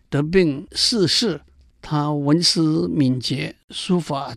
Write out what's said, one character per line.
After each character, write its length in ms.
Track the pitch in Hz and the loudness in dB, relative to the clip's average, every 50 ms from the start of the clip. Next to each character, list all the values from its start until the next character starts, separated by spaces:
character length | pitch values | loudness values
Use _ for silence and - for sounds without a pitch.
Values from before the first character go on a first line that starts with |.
| _ _ | _ _
得 120 | - 143 | -2 -2
病 460 | 147 156 170 190 180 156 135 143 190 - - | 0 2 4 4 4 4 2 -2 -6 -8 -4
逝 340 | - - - 254 220 185 | -2 -2 0 2 2 2
世。 320 | 143 - - 240 214 156 143 - _ _ - _ _ _ _ | 2 2 0 0 0 -2 -4 -8 _ _ -20 _ _ _ _
他 300 | - - 156 151 147 151 | -8 -4 -2 -2 0 0
文 320 | 151 147 143 143 151 170 170 | -2 0 2 2 2 2 2
思 460 | - - 175 160 156 156 165 175 175 | 2 2 2 2 2 2 0 0 0
敏 280 | 165 165 147 127 131 | 0 2 2 2 0
捷， 380 | 127 117 - 135 123 151 - - _ _ - | 0 -4 -4 -4 -6 -6 -8 -12 _ _ -16
书 280 | - - - - 180 | -14 -8 -2 0 0
法 380 | 175 151 - 147 135 139 127 120 | 0 0 -2 -6 -6 -6 -8 -12